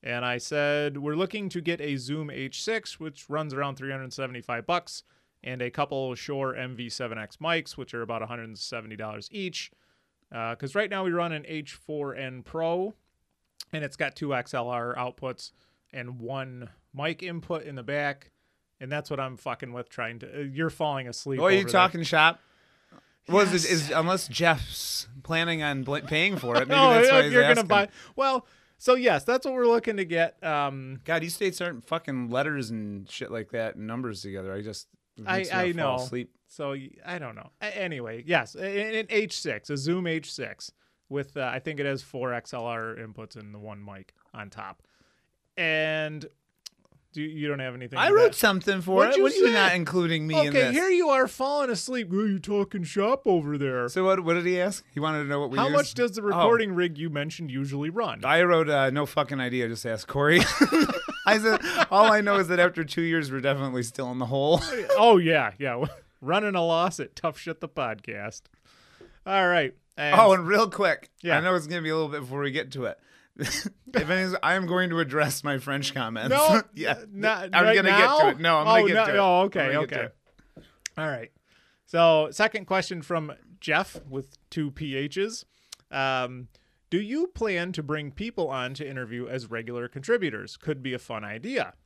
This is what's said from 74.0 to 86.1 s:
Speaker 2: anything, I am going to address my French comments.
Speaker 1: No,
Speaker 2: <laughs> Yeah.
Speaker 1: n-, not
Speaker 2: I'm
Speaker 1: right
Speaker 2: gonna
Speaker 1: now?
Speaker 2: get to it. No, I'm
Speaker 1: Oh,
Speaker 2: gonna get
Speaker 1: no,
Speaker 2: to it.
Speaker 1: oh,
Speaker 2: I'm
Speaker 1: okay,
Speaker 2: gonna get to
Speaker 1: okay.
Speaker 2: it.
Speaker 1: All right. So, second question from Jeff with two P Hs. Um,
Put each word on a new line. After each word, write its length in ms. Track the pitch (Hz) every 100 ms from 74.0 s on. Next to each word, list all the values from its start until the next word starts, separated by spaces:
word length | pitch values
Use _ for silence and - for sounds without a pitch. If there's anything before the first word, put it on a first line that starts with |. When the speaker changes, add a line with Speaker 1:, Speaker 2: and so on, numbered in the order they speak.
| 151
Speaker 2:
anything, 280 | 185 185 185
I 120 | 147 185
am 100 | 180
going 240 | 180 180
to 100 | 165
address 420 | 156 139 143 135
my 140 | 147 139
French 360 | 135 139 135
comments. 360 | 139 117 113 117
Speaker 1:
No, 320 | 269 311 226 208
Speaker 2:
<laughs> 60 | 208
Yeah. 200 | 156 -
Speaker 1:
n-, 60 | 220
not 360 | 196 214 214 185
Speaker 2:
I'm 100 | 175
Speaker 1:
right 120 | 180 220
Speaker 2:
gonna 140 | 190
Speaker 1:
now? 280 | 202 233 294
Speaker 2:
get 60 |
to 60 | 311
it. 80 | 139
No, 160 | 165 160
I'm 100 | 156
Speaker 1:
Oh, 40 | 226
Speaker 2:
gonna 60 | 202
get 60 | 214
Speaker 1:
no, 100 | 220
Speaker 2:
to 80 |
it. 40 | 196
Speaker 1:
oh, 200 | 196 180
Speaker 2:
I'm 60 | 196
Speaker 1:
okay, 140 | 196 135
Speaker 2:
gonna 140 | 139 156
get 20 | 135
to 0 | 117
Speaker 1:
okay. 80 | _ _ _ _ -
Speaker 2:
it. 60 | - _ - -
Speaker 1:
All 100 | 156
right. 240 | 131 113 _ _ _ _ _ _
So, 420 | 170 170 160 151
second 340 | - 214 214 190
question 360 | 190 - 180
from 300 | 147 170 151 - _ 175
Jeff 360 | - 156 190 165 143
with 280 | 135 139 _ _
two 220 | - 151
P 240 | 139 151 135 143
Hs. 380 | 165 202 226 - _ _ - _
Um, 580 | 139 135